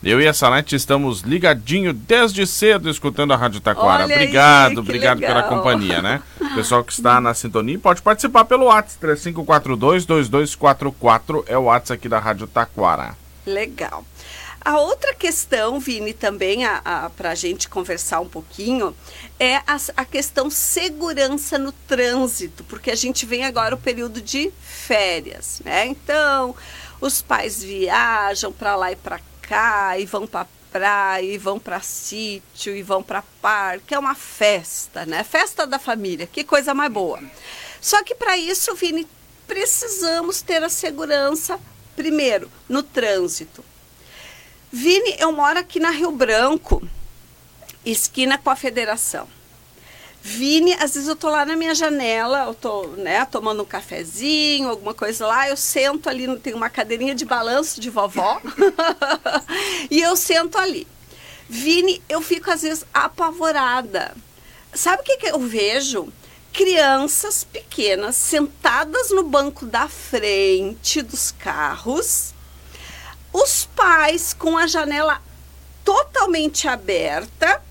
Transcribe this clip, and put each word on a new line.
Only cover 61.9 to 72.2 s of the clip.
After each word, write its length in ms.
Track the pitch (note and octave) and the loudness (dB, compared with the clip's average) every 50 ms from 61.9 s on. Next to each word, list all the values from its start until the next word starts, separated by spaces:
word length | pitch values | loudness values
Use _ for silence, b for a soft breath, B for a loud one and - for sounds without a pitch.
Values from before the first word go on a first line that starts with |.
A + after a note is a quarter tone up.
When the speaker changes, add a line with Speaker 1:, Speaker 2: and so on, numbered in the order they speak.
| F4+ - - - | 0 0 -4 -6
Speaker 2:
eu 140 | D4 E4 | -4 -4
fico 300 | D#4+ - F4 E4 - - | -2 -2 -4 -4 0 -2
às 100 | F4 D#4 | -2 -2
vezes 240 | - D#4 D#4+ D#4 - - - | 0 -4 -4 -4 -8 -4 -2
apavorada. 1200 | D4 D4 D#4 - - F4 E4 D#4+ F4 D#4+ D#4+ D#4 D4 C4+ B3 B3 B3+ B3 A3 G3 F#3 - - - A#3 - - - b b b b b b b - | 0 0 0 -2 -2 -4 -4 -2 -2 -2 -2 0 0 0 0 0 -2 -4 -4 -6 -6 -6 -6 -10 -16 -20 -20 -20 b b b b b b b -8
Sabe 280 | - - E4+ F#4 A4+ | -4 0 0 0 0
o 40 | C5+ | 2
que 120 | - C5+ C5 | 0 0 0
que 100 | - F#4+ | 0 -2
eu 120 | D4+ D4+ | -2 -2
vejo? 680 | B3+ A#3+ A3 A3+ G3+ G3+ A3 C4+ C#4 C4+ B3+ G3+ D#3+ - - - b b b b b b - | -2 -2 -2 0 0 2 0 0 -2 -2 -4 -4 -6 -8 -14 -20 b b b b b b 0
Crianças 920 | - G4 F#4 F#4 E4 D4+ C#4 C4+ C4+ C#4 D4 - - - G#4 G4+ - - | 2 2 4 6 6 6 6 6 4 2 0 0 -2 -2 -2 -4 -4 -6
pequenas 720 | - - - - - - - A#3 G#3 F#3+ F#3 G#3 G#3+ B3+ | -6 -12 -18 -16 -12 -6 -2 0 0 0 0 -2 -2 -2
sentadas 920 | - - - - D4+ D4 C#4+ - - - D4 A#3+ C4 D#4+ D#4 D#4 B4+ B4+ A4+ | -2 0 0 2 0 0 0 -4 -2 0 0 2 2 -2 0 -2 -2 0 2
no 140 | G#4 F#4+ F4+ | 2 0 2
banco 420 | D#4 C4 C#4+ C#4 C#4+ C#4+ - - | 4 2 2 2 2 -4 -10 -12
da 220 | A#3 A3+ A#3 C4+ D4+ | -4 -2 -2 -2 -2
frente 1120 | - - - - - A#3+ G#3 G#3 G3+ G3 G3 G3 F#3+ F#3+ F#3+ G3 A3 - - - - D#4 | -6 -14 -12 -6 -4 -2 0 0 2 2 4 4 2 2 0 -4 -8 -8 -6 -4 -4 -4
dos 300 | C4 A3+ - - - - | -4 -6 -6 -6 -6 -6
carros, 1000 | - - - G3+ D3 D3+ D3+ C#3+ D3+ - - A3+ C4 D#4+ A4 - - - | -6 -8 -8 -6 -4 -2 -4 -4 -4 -6 -6 -4 -4 -2 -2 -2 -2 -4